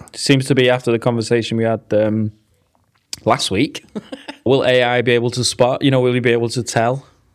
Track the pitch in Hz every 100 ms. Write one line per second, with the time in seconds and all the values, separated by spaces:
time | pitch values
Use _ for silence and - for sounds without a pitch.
0 | - - - 135 131 127 123 127 123 117
1 | 123 117 110 120 110 113 113 110 - 107
2 | 107 107 107 - _ _ _ _ _ _
3 | _ - - 120 - 95 - - - 214
4 | - - - - 117 135 - 127 120 120
5 | 120 120 120 123 113 - 123 131 139 131
6 | 127 123 120 117 117 123 113 120 117 135
7 | - _ _